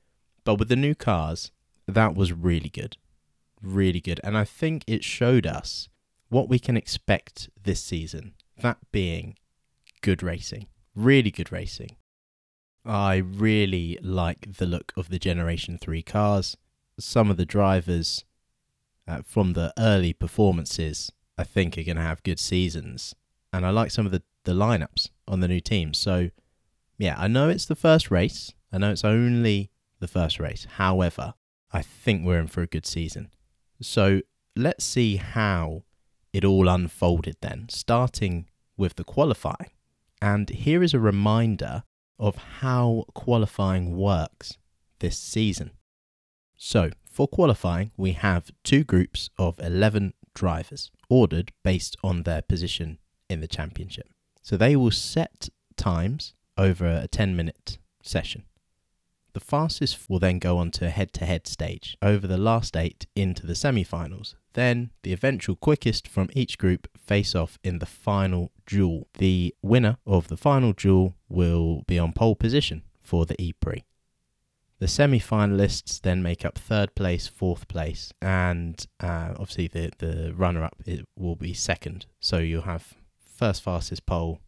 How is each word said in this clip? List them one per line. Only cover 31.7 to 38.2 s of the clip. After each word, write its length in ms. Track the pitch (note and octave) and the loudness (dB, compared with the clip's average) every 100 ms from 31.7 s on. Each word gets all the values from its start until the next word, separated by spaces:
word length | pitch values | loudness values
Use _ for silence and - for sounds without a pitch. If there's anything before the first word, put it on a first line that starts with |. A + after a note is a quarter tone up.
I 80 | F2+ | -6
think 420 | - - - G2 | -6 -4 -2 0
we're 160 | F2 F2 | 2 0
in 80 | D#2+ | 0
for 140 | - | -4
a 60 | F2 | -4
good 180 | E2 - | -4 -6
season. 460 | E2+ D#2+ - A2 _ _ _ _ - | -6 -6 -8 -14 _ _ _ _ -16
So 400 | B2 - G3 G3 - _ _ - | -4 4 4 4 0 _ _ -2
let's 300 | C#3 - - | -2 -2 -2
see 300 | B2+ A#2 F#2+ | 0 2 0
how 680 | - A#2 G#2+ F2+ D#2+ D#2+ - _ _ _ _ | -2 -2 0 0 -2 -6 -14 _ _ _ _
it 140 | G2 G2 | 0 4
all 240 | F#2+ F2+ | 6 6
unfolded 680 | F2+ F2 - F2 E2+ D#2 D2+ | 4 0 0 2 2 -2 -8
then, 280 | - - A#2 | -8 -10 -10
starting 760 | - - A#2 B2+ - | -8 0 2 2 0